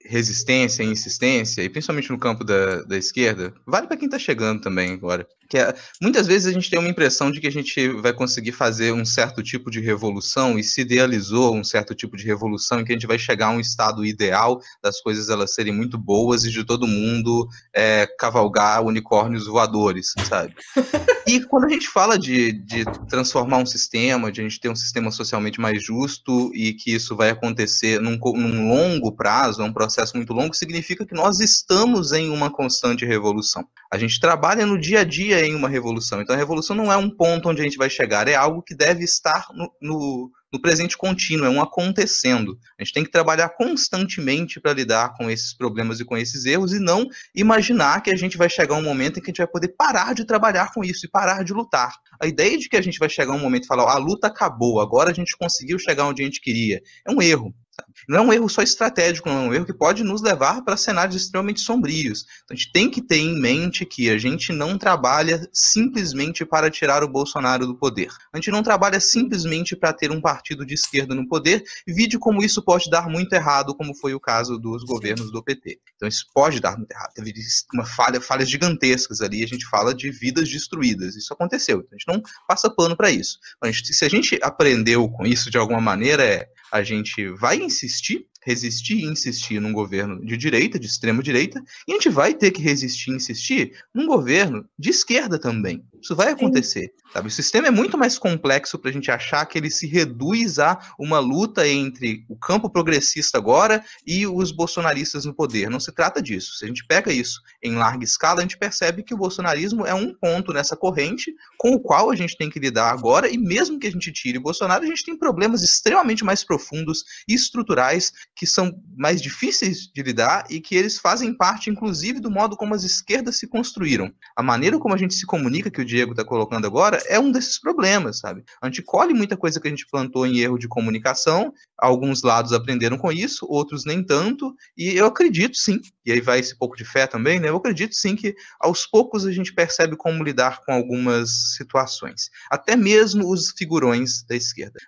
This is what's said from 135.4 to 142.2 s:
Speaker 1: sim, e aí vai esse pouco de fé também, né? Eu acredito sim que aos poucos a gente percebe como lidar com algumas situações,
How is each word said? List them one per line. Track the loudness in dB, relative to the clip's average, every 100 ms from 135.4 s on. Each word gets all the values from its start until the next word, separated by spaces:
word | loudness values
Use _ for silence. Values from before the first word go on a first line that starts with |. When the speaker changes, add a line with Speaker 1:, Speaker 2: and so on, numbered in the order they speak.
| 0 0
Speaker 1:
sim, | 0 -2 -4 _ 0
e |
aí | 2
vai | 4 2
esse | 0 -4
pouco | -8 -8
de |
fé | -4 0 0
também, | 0 0 2
né? | 0
Eu | 0
acredito | -2 -2 -4 -2
sim | -2 -2
que | -4 -6 -14 -2
aos | 0 0 2
poucos | 4 4 0 -2
a |
gente | -2 -2
percebe | 0 0 2 0 0
como | -2 -2
lidar | -2 2 0 0 -2
com |
algumas | 0 0 0 2 2 0 -2 -4 -6
situações, | -2 0 0 -4 -10 -10